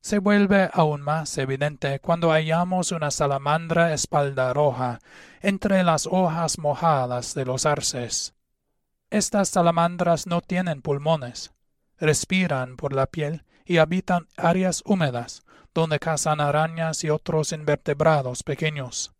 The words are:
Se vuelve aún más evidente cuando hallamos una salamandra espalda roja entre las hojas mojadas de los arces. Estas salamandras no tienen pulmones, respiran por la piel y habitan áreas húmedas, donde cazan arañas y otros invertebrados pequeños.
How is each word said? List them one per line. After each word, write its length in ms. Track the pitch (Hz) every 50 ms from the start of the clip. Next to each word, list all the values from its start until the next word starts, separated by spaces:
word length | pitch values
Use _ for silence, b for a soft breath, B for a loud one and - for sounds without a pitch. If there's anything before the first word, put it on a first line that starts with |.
Se 160 | - - 214 208
vuelve 520 | 190 208 208 208 202 190 202 196 190 175
aún 300 | - - 165 151 147 143
más 340 | 143 143 151 160 160 - -
evidente 640 | - 135 131 135 135 143 151 151 - - 139 139 139
cuando 320 | - - 170 170 170 165
hallamos 640 | 156 156 156 156 160 170 175 180 185 185 175 -
una 180 | 180 165 151 147
salamandra 800 | 139 - 151 143 139 139 139 143 151 160 165 165 160 165 170 170
espalda 600 | 156 139 - - - 151 143 139 139 131 127 127 127
roja 460 | 143 151 143 127 123 127 123 120 - B B B B B B B B
entre 400 | - 202 196 190 - 208 196 190
las 240 | 180 175 160 151 -
hojas 520 | 175 185 185 185 170 156 165 165 156 - -
mojadas 760 | 156 147 143 - 170 165 151 139 127 123 123 123 123 - -
de 100 | - 131
los 220 | 127 127 - -
arces. 680 | 156 151 156 - - - 127 123 113 - - - - _ _ _ _ _ _ _ _ _ _ _ _ _ _ _ _
Estas 380 | - 214 202 - - 202 196 -
salamandras 800 | - 190 170 170 165 170 170 170 175 175 180 170 170 151 - 180
no 120 | 170 175
tienen 400 | - - 185 180 185 175 156 139
pulmones, 720 | - 156 143 143 143 160 165 151 131 123 123 - - - _ _ _ _ _ _ _ _ _ _
respiran 760 | 165 156 147 - - _ 185 185 185 170 147 131 127 127 127
por 180 | - - 139 139
la 120 | 135 135
piel 380 | - - 165 151 143 160 151 b b b b b
y 100 | - 175
habitan 520 | 165 156 156 180 190 - - 180 175 165 _ _
áreas 460 | - - 170 175 185 185 185 165 - -
húmedas, 580 | - 208 185 160 139 123 120 120 - - - b b b b b b _
donde 240 | 165 165 160 151 147
cazan 420 | - 165 160 151 - 160 151 151
arañas 640 | 147 143 143 151 156 165 165 165 165 160 156 - -
y 60 | 156
otros 420 | 151 156 - - 160 156 151 -
invertebrados 880 | 170 156 151 - - - _ - 143 143 160 160 156 147 135 127 127 -
pequeños. 720 | - - 143 - 156 156 151 147 131 120 - - - - _ _